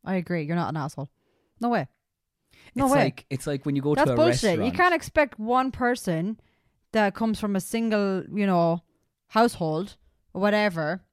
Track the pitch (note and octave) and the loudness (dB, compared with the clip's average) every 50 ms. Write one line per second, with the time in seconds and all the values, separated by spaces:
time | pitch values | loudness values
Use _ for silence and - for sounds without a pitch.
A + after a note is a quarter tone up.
0 | - - F#3+ F#3 E3 - F3 E3+ D3+ D3 E3+ F3 E3 - D3 D#3+ C#3 D3+ - - | -6 -4 -4 -4 -4 -4 -6 -6 -4 -4 -2 -2 -2 -4 -4 -6 -8 -8 -8 -10
1 | C#3 - _ _ _ _ _ _ _ _ _ _ A3+ A#3+ A#3+ G3 C3+ - _ _ | -12 -12 _ _ _ _ _ _ _ _ _ _ -2 -2 0 -2 -2 -6 _ _
2 | _ _ _ _ _ _ _ _ _ _ _ _ - - _ B3 C#4 C4 C4+ C#4+ | _ _ _ _ _ _ _ _ _ _ _ _ -20 -12 _ 0 2 4 4 4
3 | G#3+ C3 - - - _ C3+ C3 - D3+ C#3+ C3+ - D3+ C#3 C#3 C3+ D3 D3+ C4+ | 4 2 -2 -6 -12 _ -10 -8 -4 -6 -6 -4 -4 -2 -2 0 0 0 2 4
4 | D4 - B2 A#2+ D#4 F4 E4+ - - G#3+ E3+ D#3+ G#3 B3+ - - F4+ F4+ E4+ D#4+ | 4 2 4 4 4 4 4 2 2 0 2 2 0 -2 2 2 2 2 2 0
5 | - - _ D#4 D4 B3+ - - G#3+ A3+ B3 B3+ C4 C4+ - - B3 A#3+ B3 A#3+ | -4 -2 _ 0 0 0 -2 -8 -4 0 0 0 0 -2 -4 -2 -2 -2 -2 -2
6 | - G3 E3+ D#3+ E3+ G#3 A3 - _ _ _ _ _ _ _ _ _ _ - A3 | -2 -4 -2 -2 -2 -4 -6 -10 _ _ _ _ _ _ _ _ _ _ 0 2
7 | G#3 G3 F#3+ - A3+ A3+ G#3+ - - G3+ G3+ F#3+ F3 - - A3+ A3+ A3+ G#3+ G#3 | 2 2 0 -2 -2 -2 -2 -2 -2 -2 -2 -2 -4 -4 -4 -2 0 0 0 0
8 | G3+ G3 F#3+ F#3 - - - G#3 G3+ G3 F#3 F3 E3+ E3 E3 E3+ _ _ _ _ | 0 0 -2 -4 -6 -6 -4 -2 0 2 4 4 4 2 0 -2 _ _ _ _
9 | _ _ _ _ _ _ - A3 A#3 A#3+ - - F3 D#3 D#3 D#3+ G3 G3+ - _ | _ _ _ _ _ _ 2 2 2 2 2 -2 -4 -4 -2 -4 -6 -8 -12 _
10 | _ _ _ _ _ _ _ F3+ F#3+ G#3 G3+ G#3+ G#3 G#3 F3 E3 D#3 D3 F3 F#3 | _ _ _ _ _ _ _ -2 0 2 2 2 0 0 -2 -2 -4 -4 -4 -6
11 | _ _ | _ _